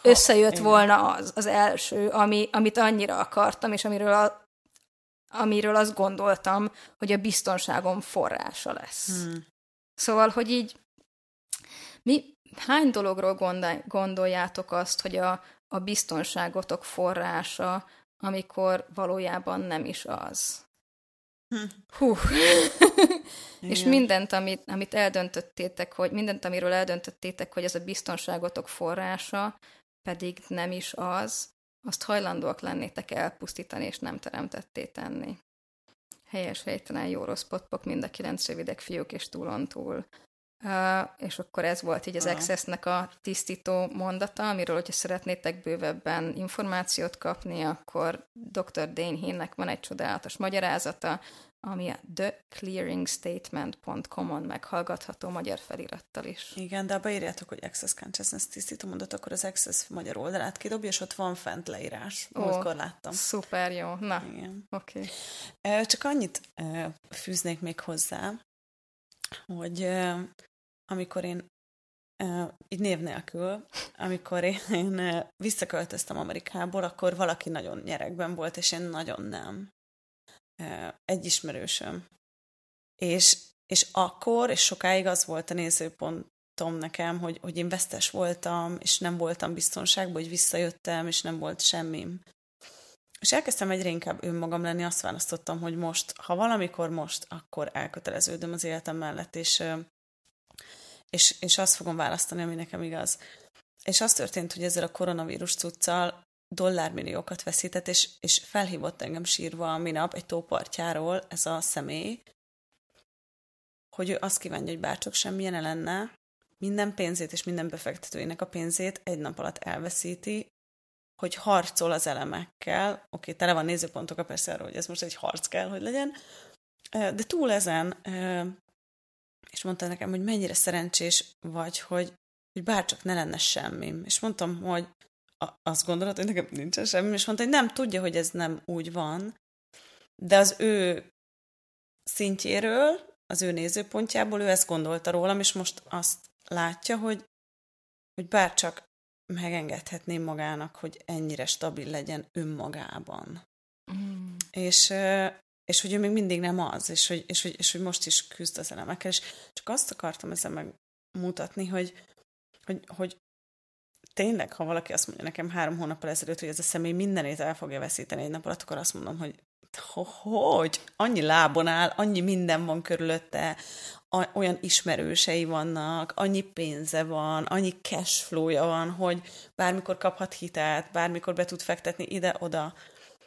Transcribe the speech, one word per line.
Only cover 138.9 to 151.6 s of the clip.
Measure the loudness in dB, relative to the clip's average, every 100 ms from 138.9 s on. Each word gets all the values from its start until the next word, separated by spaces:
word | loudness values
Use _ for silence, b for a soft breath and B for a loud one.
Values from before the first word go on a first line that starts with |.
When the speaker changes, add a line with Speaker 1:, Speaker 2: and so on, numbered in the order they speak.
Speaker 2:
van, | -4 -2 -4 -6 -12 _ _ _ B B B B -12
de | 8 10
az | 10 6
ő | 4 4 4 0 -6 _ _ _ _ _ _ _ _ _
szintjéről, | -4 0 0 0 2 2 4 6 6 4 -4 _ -4
az | 0
ő | 0
nézőpontjából | 0 0 -2 -2 -2 0 2 2 2
ő | 4
ezt | 6 6
gondolta | 2 0 0 2
rólam, | 2 4 4
és | 2
most | 0 -4 -6 -8
azt | 0 0 0 -6 _
látja, | -6 -2 -2 -2 -4 -2
hogy, | -2 -4 -8 _ _ _ _ _ _ _ _
hogy | -12 2
bárcsak | 4 4 2 -2 -6 -18 _ _ _ -8
megengedhetné | -4 -2 -2 -4 -6 -8 -10 -4 -4
magának, | -2 -4 -4 -4 -8 -10
hogy | -12 -12
ennyire | -8 -4 -4 -2 -2
stabil | -2